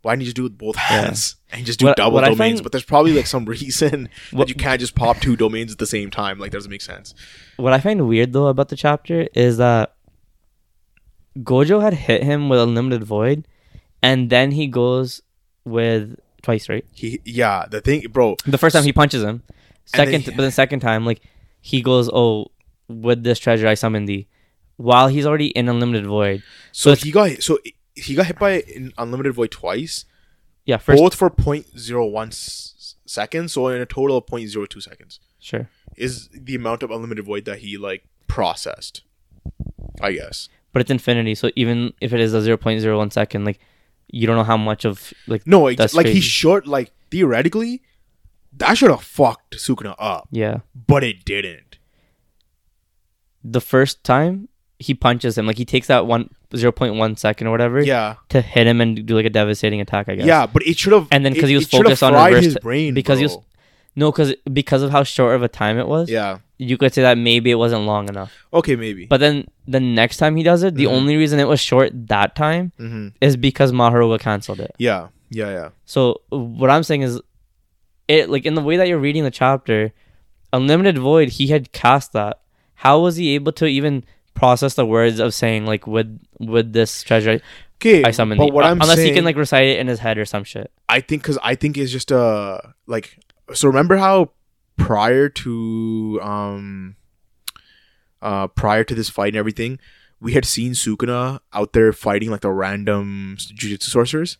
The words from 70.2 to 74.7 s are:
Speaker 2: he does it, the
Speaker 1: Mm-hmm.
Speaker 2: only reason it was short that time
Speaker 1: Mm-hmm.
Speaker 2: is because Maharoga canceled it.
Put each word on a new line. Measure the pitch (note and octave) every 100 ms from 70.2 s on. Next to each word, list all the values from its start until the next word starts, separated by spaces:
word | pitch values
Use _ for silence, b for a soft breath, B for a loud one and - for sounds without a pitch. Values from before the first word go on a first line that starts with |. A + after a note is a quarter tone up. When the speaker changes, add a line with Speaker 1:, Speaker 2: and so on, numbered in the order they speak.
| D#3 D#3
Speaker 2:
he |
does | D#3+ E3+
it, | F#3 D3
the | C#3
Speaker 1:
Mm-hmm. | C3
Speaker 2:
only | C#3 D3+
reason | D#3 D3
it | C#3
was | C#3+
short | - B2+ C3+ B2+ A2+
that | G#2 G2+ -
time | D3+ E3 F3+ -
Speaker 1:
Mm-hmm. | A2+ A2+ G#2 _
Speaker 2:
is | C3+ C3
because | C3+ - C3+
Maharoga | B2 A#2 A#2+ A#2 A2+
canceled | A2+ G#2 - G2
it. | -